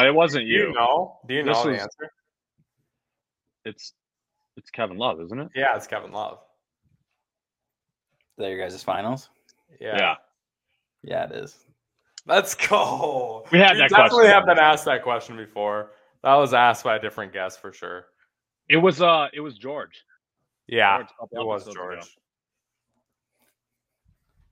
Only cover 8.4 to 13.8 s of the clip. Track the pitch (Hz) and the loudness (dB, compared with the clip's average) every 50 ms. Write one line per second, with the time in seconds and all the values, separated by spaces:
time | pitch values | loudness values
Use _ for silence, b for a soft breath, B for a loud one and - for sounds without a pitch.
8.4 | 104 95 95 95 92 90 92 95 - 95 92 95 101 117 131 139 - _ _ _ | -10 -10 -8 -8 -10 -12 -12 -10 -8 -6 -6 -4 -6 -6 -8 -10 -12 _ _ _
9.4 | _ _ _ _ _ _ 151 - - 110 107 101 95 - - - _ _ _ _ | _ _ _ _ _ _ _ -16 -12 -8 -4 -2 -2 -2 -4 -6 _ _ _ _
10.4 | _ _ _ _ _ _ _ _ _ _ _ _ - - 87 82 - - - - | _ _ _ _ _ _ _ _ _ _ _ _ -12 -8 -8 -6 -6 -8 -10 -12
11.4 | - - - _ _ _ _ _ _ _ _ _ _ _ _ - - - 170 196 | -14 -16 -18 _ _ _ _ _ _ _ _ _ _ _ _ -16 -6 -2 0 0
12.4 | 190 - - - - - 202 - - - 123 - 165 151 135 127 123 113 110 110 | 0 -2 -4 -6 -2 0 0 0 0 -2 -4 -4 -4 -4 -4 -6 -6 -8 -10 -14
13.4 | - - 170 175 196 190 180 220 | -2 2 6 6 6 6 6 4